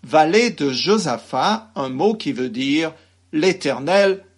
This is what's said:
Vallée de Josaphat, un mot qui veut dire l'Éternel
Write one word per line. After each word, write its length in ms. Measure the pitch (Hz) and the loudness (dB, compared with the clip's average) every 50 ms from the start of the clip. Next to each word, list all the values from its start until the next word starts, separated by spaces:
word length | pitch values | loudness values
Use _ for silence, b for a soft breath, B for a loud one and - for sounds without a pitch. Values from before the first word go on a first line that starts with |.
| - | -10
Vallée 480 | 127 123 156 156 160 175 220 240 233 | 2 4 4 4 6 4 2 2 2
de 180 | - - 147 139 | -2 -2 -2 -2
Josaphat, 1000 | 131 123 120 170 208 220 180 147 120 110 - - - 131 143 185 214 220 - - _ | -2 -2 0 0 0 0 0 -2 -4 -6 -8 -8 -4 -2 0 0 0 -2 -6 -12 _
un 140 | - 139 131 | -8 -6 -6
mot 240 | 131 131 165 214 226 | -4 0 0 0 0
qui 180 | 220 - - | 0 -4 -6
veut 180 | 123 113 127 127 | -4 -4 -6 -6
dire 440 | 107 120 135 139 143 156 165 156 160 b b b b b _ _ | -4 -4 -2 0 0 0 -2 -4 -8 b b b b b _ _
l'Éternel 920 | - 156 156 190 175 185 - 147 127 120 135 151 185 202 202 196 190 196 - _ _ | -4 0 0 0 0 0 -2 -4 -4 -2 -2 2 2 4 4 2 0 -2 -8 _ _